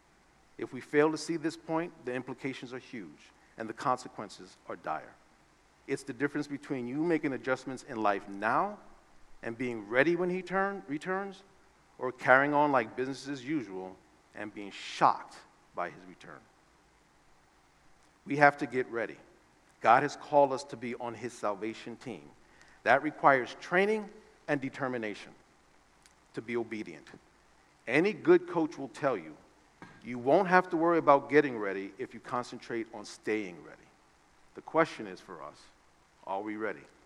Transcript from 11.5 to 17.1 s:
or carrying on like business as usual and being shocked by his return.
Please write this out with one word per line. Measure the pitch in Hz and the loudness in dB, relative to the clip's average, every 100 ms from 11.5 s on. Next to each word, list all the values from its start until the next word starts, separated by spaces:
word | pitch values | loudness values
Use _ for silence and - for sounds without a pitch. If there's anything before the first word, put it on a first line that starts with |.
| - - _ _ - | -20 -20 _ _ -8
or | 127 | -8
carrying | - - 131 143 | -4 6 8 8
on | 147 147 | 4 4
like | 135 110 110 | 4 0 -4
business | 131 131 131 | -6 -6 -8
as | 143 | -10
usual | 120 156 104 92 92 95 _ _ _ - | -4 -4 -4 -10 -10 -14 _ _ _ -14
and | 107 | -12
being | 104 101 | -10 -12
shocked | - - - 147 - - - - _ _ - | -12 -12 4 4 4 -4 -18 -20 _ _ -6
by | 87 | -6
his | 80 92 | -8 -18
return. | 87 - 69 - _ _ _ _ _ _ | -20 -18 -20 -20 _ _ _ _ _ _